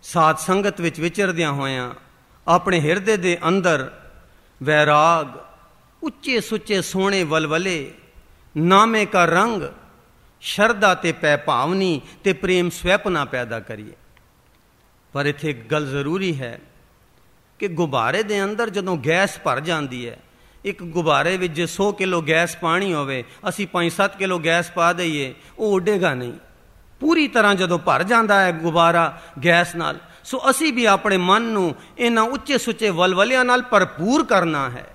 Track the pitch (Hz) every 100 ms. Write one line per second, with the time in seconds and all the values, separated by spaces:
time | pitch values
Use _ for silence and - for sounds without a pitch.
0 | - 175 160 156 - 185 202 196 170 -
1 | 165 170 196 165 160 139 139 131 123 127
2 | - _ _ _ - 175 170 175 147 190
3 | 196 214 180 170 160 190 180 151 131 -
4 | - - - _ _ _ 131 151 151 147
5 | 156 170 143 123 - - _ _ _ _
6 | 320 - - 247 - 220 - 202 170 185
7 | 190 196 165 160 156 160 190 170 135 -
8 | - - _ - _ 151 165 196 220 220
9 | 208 196 170 160 220 214 143 - - _
10 | _ _ _ _ - - 214 220 202 180
11 | 175 160 156 143 - 127 139 190 190 156
12 | - - 202 185 190 180 175 - 175 202
13 | 208 175 139 127 120 113 - 107 104 -
14 | _ _ _ _ _ _ _ _ _ _
15 | _ 139 143 147 160 131 110 156 147 139
16 | 139 180 190 147 127 117 - _ _ _
17 | _ _ _ _ _ _ 202 165 170 131
18 | 113 165 214 208 196 208 233 196 185 175
19 | 127 165 190 - - 127 156 165 143 123
20 | 120 113 _ _ _ _ 196 196 175 160
21 | 160 139 156 185 180 151 170 - 196 202
22 | 190 180 151 160 170 170 170 170 196 160
23 | 139 135 117 - - 175 196 185 170 165
24 | 202 202 190 180 160 165 170 - 170 175
25 | 175 151 131 127 - - 220 190 180 208
26 | 175 131 123 - - _ _ - - -
27 | 294 330 294 240 208 196 185 175 - 135
28 | 185 240 220 202 185 165 165 165 165 170
29 | 165 - - - 143 170 170 170 156 143
30 | - - - 262 262 262 311 240 226 196
31 | 208 190 180 202 226 220 180 139 - -
32 | 240 233 226 262 - 269 - 226 214 170
33 | 180 185 208 254 247 247 247 214 185 -
34 | 175 277 285 202 170 151 135 120 -